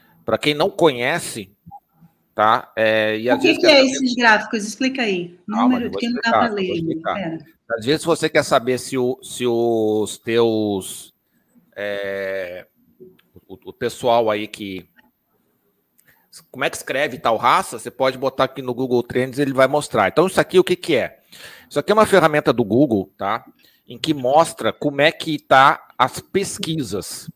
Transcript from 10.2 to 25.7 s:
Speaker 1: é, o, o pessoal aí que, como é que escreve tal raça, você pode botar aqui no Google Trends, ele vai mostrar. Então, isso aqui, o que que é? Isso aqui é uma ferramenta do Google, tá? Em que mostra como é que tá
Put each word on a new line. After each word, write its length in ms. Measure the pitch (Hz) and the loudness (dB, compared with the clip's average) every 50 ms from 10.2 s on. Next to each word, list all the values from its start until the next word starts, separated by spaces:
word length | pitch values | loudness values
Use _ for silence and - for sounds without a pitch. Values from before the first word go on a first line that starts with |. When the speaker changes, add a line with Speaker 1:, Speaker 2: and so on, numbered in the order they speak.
| - - 113 117 117 117 110 110 107 104 101 95 92 - - - - - _ _ _ _ _ _ _ _ _ _ _ _ - | -6 -2 0 2 2 2 2 0 0 -2 -2 -4 -6 -10 -14 -16 -18 -20 _ _ _ _ _ _ _ _ _ _ _ _ -14
Speaker 1:
é, 920 | - 101 104 101 101 101 98 98 98 98 95 95 95 92 87 90 90 - _ _ _ _ _ _ - - - _ _ _ _ _ 92 _ - | -10 -8 -8 -6 -6 -6 -6 -6 -6 -6 -6 -6 -6 -8 -10 -12 -14 -18 _ _ _ _ _ _ -20 -20 -20 _ _ _ _ _ -20 _ -20
o, 220 | 95 - - 90 | -20 -20 -18 -16
o 20 | - | -10
pessoal 580 | - 123 117 - - - 123 117 120 117 107 | -6 -6 -6 -6 -2 0 2 4 4 4 2
aí 160 | 107 104 107 | 0 -2 -4
que, 400 | 104 - - 107 98 95 92 90 _ _ _ _ _ _ _ _ _ _ _ _ _ _ _ _ _ _ _ _ _ _ _ _ _ _ _ _ _ - - - _ | -8 -12 -12 -10 -10 -10 -10 -12 _ _ _ _ _ _ _ _ _ _ _ _ _ _ _ _ _ _ _ _ _ _ _ _ _ _ _ _ _ -20 -20 -20 _
como 140 | - 127 139 | -8 -6 -4
é 60 | 165 | -4
que 60 | - | -4
escreve 420 | - - - 135 131 147 147 120 127 | -6 -10 -6 -4 -2 -2 -4 -4 -2
tal 180 | - 120 113 107 | 0 0 0 2
raça, 400 | - 123 147 180 190 - - 110 | 4 4 4 2 0 -2 -8 -10
você 120 | - 123 | -12 -10
pode 280 | - - 135 131 127 127 | -4 -2 0 0 0 0
botar 260 | 131 131 - - 131 | -4 -4 0 0 -2
aqui 160 | 131 - - | -2 -2 -6
no 140 | 131 127 123 | -6 -6 -4
Google 280 | 113 131 127 123 120 117 | -4 -2 0 0 0 0
Trends, 360 | - - 123 127 131 123 131 | 0 -2 -2 -2 -2 -2 -2
ele 160 | 147 135 135 | -2 0 2
vai 120 | 127 131 | 2 2
mostrar. 420 | 135 143 147 143 - - 117 101 92 | 4 2 0 -2 0 0 2 2 2
Então, 180 | - - 165 | 4 2 2
isso 120 | 190 190 - | 2 2 0
aqui, 180 | 151 - - 185 | 0 2 4 4
o 60 | 175 | 4
que 120 | - 180 | 4 2
que 180 | - - - 156 | -2 -2 0 0
é? 260 | 120 95 - - _ _ _ - - - - - - - - | 0 0 -2 -8 _ _ _ -20 -20 -20 -20 -20 -20 -14 -8
Isso 80 | - 143 | -6 -4
aqui 100 | 143 - | 0 2
é 40 | 202 | 4
uma 100 | 220 214 | 4 4
ferramenta 460 | - 196 185 156 160 151 147 147 139 131 | 6 6 4 4 4 2 2 2 2 2
do 100 | 113 123 | 0 0
Google, 460 | 95 104 123 147 139 110 98 92 - _ | 2 4 2 4 4 2 0 -2 -4 _
tá? 260 | - 101 98 107 120 - - - _ _ _ _ _ _ | -6 -4 -4 -4 -4 -8 -12 -20 _ _ _ _ _ _
Em 120 | - 120 120 | -20 -16 -8
que 160 | - 156 156 | -4 -4 -4
mostra 580 | 143 127 123 139 156 165 - - - 117 110 - | -2 0 4 4 4 4 4 0 -4 -4 -4 -2
como 280 | - - 147 139 139 143 | -2 -4 -4 0 2 2
é 100 | 160 165 | 2 2
que 260 | - - 160 151 147 | 0 -6 -6 -6 -4
tá 480 | - - 147 135 135 143 | 0 4 6 8 8 6